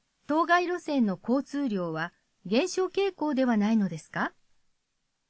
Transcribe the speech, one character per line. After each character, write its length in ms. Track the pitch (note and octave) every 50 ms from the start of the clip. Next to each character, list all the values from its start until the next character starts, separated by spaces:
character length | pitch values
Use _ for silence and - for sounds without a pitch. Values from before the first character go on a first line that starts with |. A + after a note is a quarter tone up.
| _ _ _ _ _ -
当 180 | D4 D#4+ E4+
該 220 | D#4 E4+ F4+ F4+ F4
路 120 | F4+ F4
線 280 | - - D4 C#4 A#3 G3+
の 120 | F#3 -
交 240 | - - A#3+ C#4+ C#4
通 240 | - - C#4+ C#4+ C4
量 260 | G#3 F#3 F3 E3+ D#3+
は 200 | D#3+ D#3+ F3 - _ _ _ _ _ -
減 240 | F3 G3+ A#3+ F4+ F4
少 200 | - - F#4 F4+
傾 220 | - F#4+ G4 G4
向 220 | F#4 - - D4+ D4
で 100 | B3 C4
は 140 | B3 A#3 G#3+
な 140 | G3+ G#3+
い 60 | A3+ A3
の 120 | G3+ F3+
で 80 | E3 D#3
す 140 | - -
か？ 220 | - E3+ G#3 E4 - _ _ _ _ _ _ _ _ _ _ _ _ _ _ _ _ _ _ _